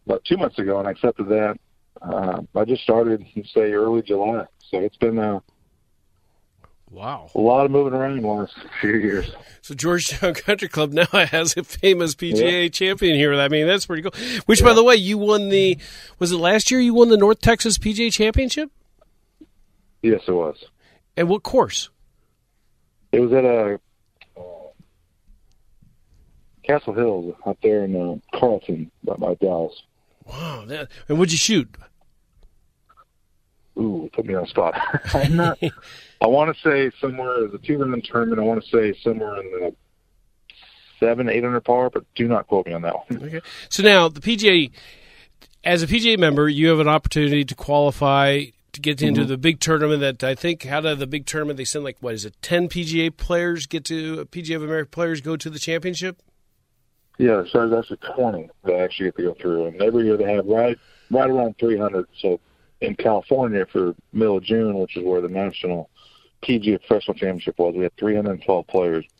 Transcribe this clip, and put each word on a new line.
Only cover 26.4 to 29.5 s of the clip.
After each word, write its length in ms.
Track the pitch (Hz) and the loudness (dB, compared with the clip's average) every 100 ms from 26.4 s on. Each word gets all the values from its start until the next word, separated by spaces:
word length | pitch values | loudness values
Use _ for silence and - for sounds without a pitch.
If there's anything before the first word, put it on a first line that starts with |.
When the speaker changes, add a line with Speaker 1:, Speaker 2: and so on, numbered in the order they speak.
| _ _ | _ _
Speaker 1:
Castle 300 | - 147 - | -2 -2 -2
Hills 420 | 104 120 95 85 85 - | -2 -2 -2 -6 -10 -10
up 120 | 98 | -2
there 220 | 110 107 | 0 2
in, 120 | 98 92 | 0 -4
uh, 420 | 87 87 - - | -4 -8 -10 -2
Carlton, 520 | 123 104 - 82 80 _ | 0 0 -4 -8 -10 _
by, 120 | - 92 | -8 -6
by 200 | 90 90 | -4 -2
Dallas. 480 | 95 | -2